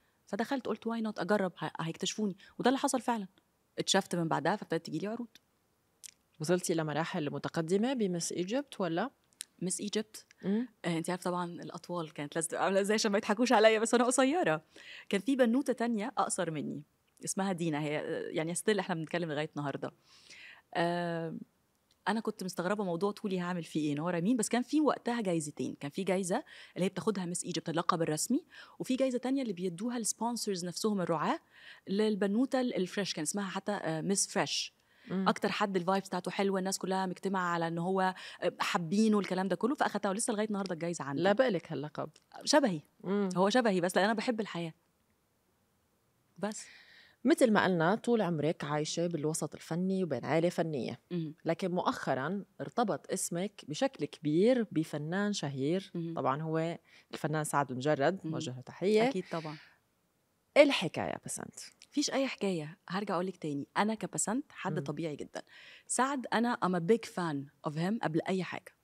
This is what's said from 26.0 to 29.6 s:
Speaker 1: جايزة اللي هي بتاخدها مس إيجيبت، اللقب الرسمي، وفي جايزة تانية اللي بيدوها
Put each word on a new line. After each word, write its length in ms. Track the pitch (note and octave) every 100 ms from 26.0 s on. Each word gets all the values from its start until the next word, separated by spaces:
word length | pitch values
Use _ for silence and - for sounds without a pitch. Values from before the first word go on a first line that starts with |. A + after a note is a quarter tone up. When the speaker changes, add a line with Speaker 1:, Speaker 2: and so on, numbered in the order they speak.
Speaker 1:
جايزة 400 | F#3+ F#3+ F#3 G#3+ - - - -
اللي 100 | F#3
هي 40 |
بتاخدها 360 | F#3 E3 G#3 F3
مس 180 | F3+
إيجيبت، 260 | - D#3+ -
اللقب 320 | D#3 F3 F3
الرسمي، 440 | D#3+ D#3 - C4 - - - -
وفي 160 | - B3+
جايزة 220 | C4+ B3
تانية 240 | B3 C4+
اللي 120 | B3
بيدوها 440 | F3